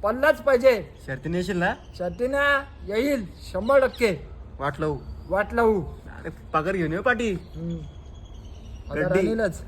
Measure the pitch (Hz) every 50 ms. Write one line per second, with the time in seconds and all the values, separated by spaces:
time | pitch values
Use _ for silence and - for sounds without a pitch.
0 | - 202 226 254 269 302 302 294 - 285 269 247 247 269 247 208 156 - - -
1 | - - 135 127 - 156 170 180 180 180 202 175 175 190 240 - - - - -
2 | 180 180 170 175 240 254 269 277 285 285 285 277 285 - - - - 185 202 220
3 | 254 285 285 254 208 156 - - - - - 180 202 233 277 277 262 254 - -
4 | 240 214 180 139 - - - - - - - - 135 143 143 - 156 156 147 135
5 | - - - - - - 180 190 208 202 233 233 233 226 220 190 151 - - -
6 | - - - - - - 151 - - - - 156 156 180 196 190 165 151 156 185
7 | 202 262 247 220 240 220 190 170 - - - 156 165 170 170 165 151 - - -
8 | - - - - - - - - - - - - - - - - - - 143 147
9 | 175 180 185 190 190 214 226 226 220 190 160 - -